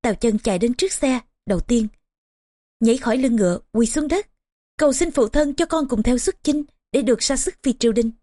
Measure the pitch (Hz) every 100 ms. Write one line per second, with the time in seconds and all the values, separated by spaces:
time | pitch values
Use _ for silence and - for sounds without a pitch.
0 | 240 196 233 214 - 180 233 247 381 -
1 | 277 254 - _ - 180 - 240 214 _
2 | _ _ _ _ _ _ _ _ 226 262
3 | 233 247 262 233 180 175 _ 220 233 -
4 | 294 359 - _ _ _ _ - 302 269
5 | 339 - 214 294 294 285 330 320 277 226
6 | 240 247 381 - - 302 294 _ _ 277
7 | 247 226 - - - - 269 226 233 220
8 | 226 -